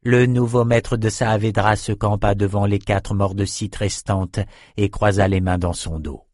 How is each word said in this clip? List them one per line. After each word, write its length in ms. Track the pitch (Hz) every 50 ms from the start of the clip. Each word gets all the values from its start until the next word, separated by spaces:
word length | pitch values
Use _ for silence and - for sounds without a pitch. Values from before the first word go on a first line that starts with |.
| _
le 240 | 123 123 123 123 123
nouveau 360 | 123 123 123 117 117 123 117
maître 320 | 117 117 117 - - 131
de 140 | 117 110 110
Saavedra 640 | - - 127 110 110 107 104 113 101 - 98 107 107
se 160 | 101 - -
campa 440 | 107 104 104 107 104 107 110 104 101
devant 320 | 98 104 98 98 104 101 101
les 100 | 101 98
quatre 380 | - - 104 98 98 - 107
morts 180 | 101 98 95 95
de 120 | 98 98
site 320 | 95 - - - 101 - -
restantes 600 | 107 98 - - - - 104 95 95 87 - - 98 - - - - - _ -
et 140 | 101 98
croisa 360 | - - 107 104 98 98 98 95
les 140 | 98 95
mains 160 | 92 92 90 90
dans 160 | 87 87 85
son 240 | - - 82 80 80
dos. 300 | 76 73 71 - _ _